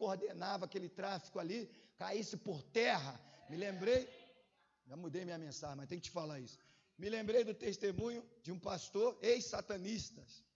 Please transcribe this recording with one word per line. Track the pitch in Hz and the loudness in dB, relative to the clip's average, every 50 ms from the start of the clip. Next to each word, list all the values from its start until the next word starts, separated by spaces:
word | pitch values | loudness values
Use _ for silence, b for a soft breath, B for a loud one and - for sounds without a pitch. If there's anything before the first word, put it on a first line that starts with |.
coordenava | 220 202 190 185 202 208 190 170 170 180 202 175 185 | 0 0 2 0 0 -2 -4 -2 -2 -2 0 0 -2
aquele | 175 - 196 180 170 | -2 -2 -4 -4 -4
tráfico | - - 185 196 196 175 - - - 185 | -4 -4 -2 -2 -2 -4 -4 -6 -4 -2
ali | 170 165 196 240 220 B B B B B B - | -2 -2 -2 -2 -4 B B B B B B -8
caísse | 180 190 196 208 214 - - | -4 -2 -2 -2 -2 -2 -6
por | 165 - 208 175 147 131 | -6 -4 -4 -4 -4 -4
terra. | - - 226 233 247 226 175 139 139 127 - B B B B - - | 0 2 4 6 6 6 4 2 -2 -6 -8 B B B B -14 -8
Me | 147 165 | -4 -4
lembrei, | 196 202 190 180 185 220 247 208 - - - - - - - - _ _ _ _ _ _ _ _ _ 127 | -2 -2 -2 0 4 6 6 6 4 2 -4 -16 -20 -20 -20 -20 _ _ _ _ _ _ _ _ _ -14
já | 131 | -12
mudei | 160 175 165 135 180 185 | -8 -6 -4 -4 -4 -4
minha | 175 170 165 | -4 -4 -6
mensagem, | 156 151 131 - 156 147 139 139 | -6 -6 -8 -8 -8 -8 -8 -8
mas | 139 139 | -8 -6
tem | 175 175 | -6 -6
que | 165 | -6
te | - - 180 | -4 -4 -4
falar | 160 151 151 139 | -2 -2 -4 -6
isso. | 127 110 - b b b b b b b _ - | -8 -10 -14 b b b b b b b _ -8
Me | 170 208 | -4 -2
lembrei | 220 220 220 202 220 247 233 | 0 0 2 4 6 6 6
do | 208 214 | 4 2
testemunho | - - 226 196 - - 202 185 - 214 233 240 233 233 - - - | -2 -2 -2 0 2 0 0 2 2 0 0 -2 -4 -6 -10 -16 -12
de | - - | -8 -8
um | 180 175 | -6 -4
pastor | - - 196 175 - - - 196 214 247 - - | -2 -2 -2 -2 -2 -2 2 4 4 4 4 4
ex-satanistas | - 220 240 254 - - - - - - 208 190 180 196 226 208 - - - - 139 - - - - _ _ | 6 6 6 6 4 0 -2 -2 -2 -2 -4 -4 -2 -2 -2 -2 -4 -6 -10 -14 -18 -18 -20 -20 -20 _ _